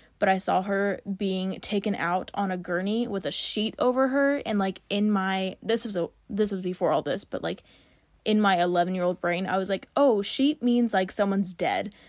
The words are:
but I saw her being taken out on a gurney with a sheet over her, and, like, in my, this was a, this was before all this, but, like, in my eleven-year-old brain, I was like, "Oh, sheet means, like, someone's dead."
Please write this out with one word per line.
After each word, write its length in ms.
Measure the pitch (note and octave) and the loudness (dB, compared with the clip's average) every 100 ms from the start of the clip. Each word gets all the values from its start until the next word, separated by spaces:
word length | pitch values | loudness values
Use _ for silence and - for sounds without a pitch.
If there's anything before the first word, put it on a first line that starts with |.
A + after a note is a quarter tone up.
| _ - | _ -2
but 100 | F#3+ | 2
I 100 | F#3+ | 2
saw 240 | F#3+ F3+ | 2 0
her 380 | G3 G3 G3+ - - F#3+ | 2 0 0 -2 -6 -4
being 440 | G3 F#3 F#3+ - | -2 -2 -4 -6
taken 340 | - G#3 G#3 | -2 -2 -2
out 360 | G3+ E3+ F3+ - | -2 0 -2 -4
on 160 | - G3 | -4 -2
a 60 | F#3 | -4
gurney 500 | F3 F3 G3 A3+ A#3 | -4 -2 0 -2 -2
with 180 | G3 | -2
a 60 | A3+ | -4
sheet 440 | - - G#3+ A3 - | -2 -2 -2 -2 0
over 300 | B3 B3 C4+ | 0 2 2
her, 340 | C#4 C#4 C#4+ | 2 2 0
and, 140 | - G#3 | -2 -2
like, 220 | F#3+ - - | -2 -4 -4
in 200 | G3+ G#3+ | 0 2
my, 460 | G3+ F#3+ F#3+ F#3+ - | 2 0 -2 -4 -6
this 220 | G3 A3+ | -2 -2
was 120 | A3+ F#3+ | -2 -4
a, 120 | E3+ _ - | -4 _ -8
this 220 | G3+ G#3 | -2 0
was 100 | F#3+ | 0
before 300 | F#3 F#3 E3 | -4 0 2
all 120 | D3 | 2
this, 220 | D3 F#3 | 0 -4
but, 180 | - - | -4 -6
like, 200 | E3 F#3+ - - _ _ _ _ - | -6 -8 -12 -20 _ _ _ _ 0
in 120 | G#3+ | 2
my 220 | G3+ F3 | 4 4
eleven-year-old 580 | F3+ F3 F3+ F#3 F3+ F3 | 2 2 2 0 -2 0
brain, 240 | F3 F3 F#3+ | -2 -2 -2
I 100 | F#3+ | -2
was 140 | F#3+ | -2
like, 180 | F#3+ - C#4 | -6 -4 2
"Oh, 240 | C#4+ G#3 | 4 4
sheet 420 | G3+ - C#4 D4+ | 0 0 0 0
means, 300 | A#3+ A#3+ A#3 | 2 2 2
like, 180 | F#3+ F#3+ | 2 0
someone's 440 | - G3 G3 F#3 | 0 0 2 -2
dead." 400 | F3+ D#3+ G2+ G3+ - | -2 -2 -2 -4 -10